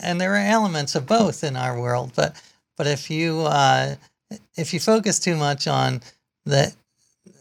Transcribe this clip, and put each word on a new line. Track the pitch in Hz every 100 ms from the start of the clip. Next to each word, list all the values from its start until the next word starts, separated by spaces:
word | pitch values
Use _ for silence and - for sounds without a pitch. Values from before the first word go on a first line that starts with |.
and | 175 175
there | 185
are | 202
elements | 202 226 208 160 139 160
of | 131
both | 226 196 -
in | 156 127
our | 127 120
world, | 123 123 127 -
but, | 151 - - _ _ -
but | 147
if | 139 -
you, | 156 165 160
uh, | 156 147 135 131 135 - _ _ _ 208 - -
if | 151
you | 170
focus | - - 170 160
too | - 165
much | 147 139 -
on | 135 131 127 - _ _ _ -
that | 139 147 - _ _ _ _ _ _